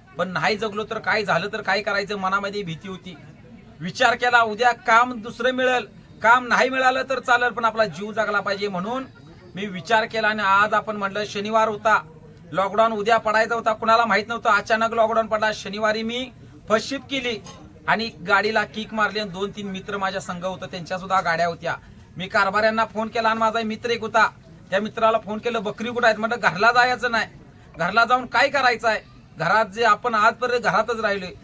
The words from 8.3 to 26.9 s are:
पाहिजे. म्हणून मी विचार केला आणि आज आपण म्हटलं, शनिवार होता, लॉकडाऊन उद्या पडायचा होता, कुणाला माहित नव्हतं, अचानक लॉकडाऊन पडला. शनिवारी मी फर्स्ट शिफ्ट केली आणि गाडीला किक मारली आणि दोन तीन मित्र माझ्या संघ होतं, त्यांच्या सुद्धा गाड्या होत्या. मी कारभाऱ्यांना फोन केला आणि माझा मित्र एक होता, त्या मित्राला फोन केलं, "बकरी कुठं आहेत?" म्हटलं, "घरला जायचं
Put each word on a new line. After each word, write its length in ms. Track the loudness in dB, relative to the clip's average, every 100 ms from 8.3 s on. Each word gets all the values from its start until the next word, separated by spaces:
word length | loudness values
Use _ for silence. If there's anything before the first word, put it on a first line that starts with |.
| -2
पाहिजे. 280 | -2 -4 -4
म्हणून 360 | -4 -6 -6 -8 -16 -20 -20 -16 -10
मी 100 | -10
विचार 400 | -8 0 0 2
केला 220 | 0 0
आणि 160 | 0
आज 300 | 2 4 4
आपण 220 | 0 -2 -6
म्हटलं, 280 | -6 -4 -6
शनिवार 420 | -6 0 2 2
होता, 360 | 0 2 2 0 -18 -20 -20 -8
लॉकडाऊन 400 | -2 -2 2 0
उद्या 260 | 2 2 2
पडायचा 380 | 2 0 0 0
होता, 180 | -2
कुणाला 320 | 0 2 4 4
माहित 200 | 2 0
नव्हतं, 220 | -2 2
अचानक 440 | 2 2 0 0
लॉकडाऊन 340 | 2 2 2 0
पडला. 240 | 0 -2
शनिवारी 500 | -4 -8 -2 -2 -2
मी 280 | -4 -6 -8 -12 -20 -14 0
फर्स्ट 200 | 0 0
शिफ्ट 200 | -8 -6
केली 300 | -6 -4 -6 -10 -20 -20 -8 -2
आणि 200 | -2 -2 -8 0
गाडीला 360 | 2 2 0
किक 300 | -2 -6 -8
मारली 260 | -2 -2 -2
आणि 100 | -6
दोन 220 | -6 -8
तीन 160 | -8 -10
मित्र 300 | -10 -8 -4
माझ्या 240 | -4 -4
संघ 240 | -8 -8 -6
होतं, 200 | -8 -10
त्यांच्या 320 | -12 -8 -8
सुद्धा 240 | -2 0
गाड्या 260 | 2 0 0
होत्या. 280 | -2 -6 -6 -10 -20 -18 -12
मी 100 | -2
कारभाऱ्यांना 580 | 0 2 2 2 0 -2
फोन 220 | -2 -4
केला 220 | -2 0
आणि 100 | 2
माझा 200 | 0 0
मित्र 280 | -2 -4 -4
एक 120 | -4
होता, 300 | 0 2 2 0 -20 -20 -4
त्या 120 | -2
मित्राला 360 | -2 0 2 2
फोन 200 | -2 -6
केलं, 260 | -4 -4
"बकरी 260 | -4 -6 -6
कुठं 180 | 0 2
आहेत?" 120 | 2
म्हटलं, 180 | 0 0
"घरला 320 | 0 2 4
जायचं 400 | 4 4